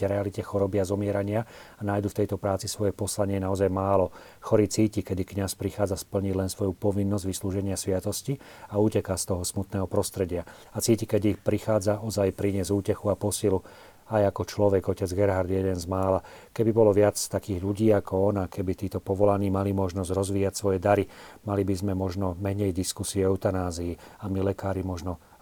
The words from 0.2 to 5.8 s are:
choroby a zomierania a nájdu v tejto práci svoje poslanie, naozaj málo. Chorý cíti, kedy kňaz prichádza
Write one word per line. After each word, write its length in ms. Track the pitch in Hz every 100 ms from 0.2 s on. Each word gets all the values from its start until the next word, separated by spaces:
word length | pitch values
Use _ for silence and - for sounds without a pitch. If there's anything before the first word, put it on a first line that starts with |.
| 101 98
choroby 400 | 104 101 98 98
a 80 | 92
zomierania 560 | 101 104 101 101 107 117 - - -
a 40 |
nájdu 260 | 101 101 101
v 80 | -
tejto 160 | 101 95
práci 320 | 104 98 101
svoje 240 | - 104 -
poslanie, 420 | 101 - 98 98
naozaj 240 | 95 95 98
málo. 420 | 92 98 98 90 - - -
Chorý 320 | - 110 104
cíti, 320 | - 110 104
kedy 240 | 92 92 92
kňaz 320 | 95 95 -
prichádza 400 | 101 -